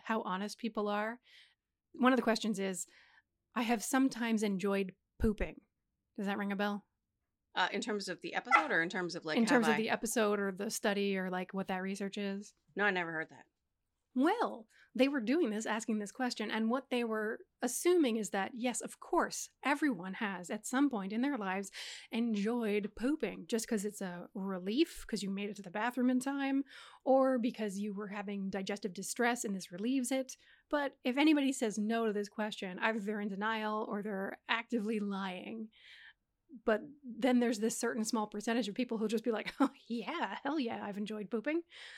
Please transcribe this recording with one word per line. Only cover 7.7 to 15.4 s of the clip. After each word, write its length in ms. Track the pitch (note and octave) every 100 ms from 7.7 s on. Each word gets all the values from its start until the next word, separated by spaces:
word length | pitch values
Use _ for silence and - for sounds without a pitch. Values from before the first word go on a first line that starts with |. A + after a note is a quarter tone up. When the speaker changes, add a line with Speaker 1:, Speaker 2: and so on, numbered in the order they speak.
Speaker 2:
in 100 | G3
terms 260 | A#3 G#3 G3
of 140 | E3
the 100 | -
episode 360 | F#3 A#3+ D#4+ D4+
or 100 | F3
in 80 | E3+
terms 260 | G3 F3
of, 120 | E3 D#3+
like, 100 | D#3
Speaker 1:
In 60 |
Speaker 2:
have 80 | A3
Speaker 1:
terms 180 | B3 D#3+
of 60 |
Speaker 2:
I 20 | D3+
Speaker 1:
the 140 | A3
episode 500 | - A3+ A#3+ G#3 G#3
or 100 | G3
the 200 | F#3+ G#3
study 480 | - A3 G3+ G3+ F#3+
or, 100 | F#3
like, 240 | F3+ F#3
what 160 | F#3+ F#3+
that 140 | F#3
research 340 | F#3+ G3 G3 G#3
is? 380 | G3+ G3 G#3 _ _
Speaker 2:
No, 100 | F#3+
I 60 | G3+
never 220 | F#3 E3
heard 160 | D#3+ D#3+
that. 160 | C3 - _ _ _ _ _ _
Speaker 1:
Well, 520 | B3+ D#4 A#4 G#3 A3+ - - -
they 140 | G#3+ C4+
were 140 | C#4+
doing 260 | G#3+ D#4